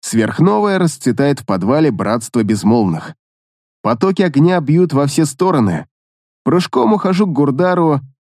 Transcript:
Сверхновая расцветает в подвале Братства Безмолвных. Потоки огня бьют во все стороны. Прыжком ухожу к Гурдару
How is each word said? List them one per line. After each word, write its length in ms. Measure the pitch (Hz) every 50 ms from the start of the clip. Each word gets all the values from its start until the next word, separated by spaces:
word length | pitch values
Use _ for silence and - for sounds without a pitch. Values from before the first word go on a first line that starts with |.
Сверхновая 760 | - - - 113 110 156 - - 151 190 208 214 208 208 196 190
расцветает 600 | 185 165 - - - - 113 - 139 143 143 -
в 60 | -
подвале 440 | - 104 92 87 98 131 151 160 151
Братства 520 | 113 87 98 104 110 117 110 - - 120 110
Безмолвных. 720 | 101 110 101 - 104 113 120 107 95 82 80 - - - _ _ _ _ _ _ _ _ _ _ _ _ _ _
Потоки 400 | 107 120 113 - 190 196 - 196
огня 380 | 180 143 139 151 175 185 180
бьют 320 | 151 131 151 170 185 170 143
во 140 | 135 143
все 200 | 143 143 - 160
стороны. 600 | 147 - _ 180 190 180 143 113 98 87 78 78 _ _ _ _ _ _ _ _ _ _ _ _
Прыжком 480 | - - 175 180 - - 254 - 220 214
ухожу 340 | 196 - 196 185 175 214
к 60 | 190 156
Гурдару 680 | 123 147 139 131 131 180 185 180 175 170 160 151 139 - - _ _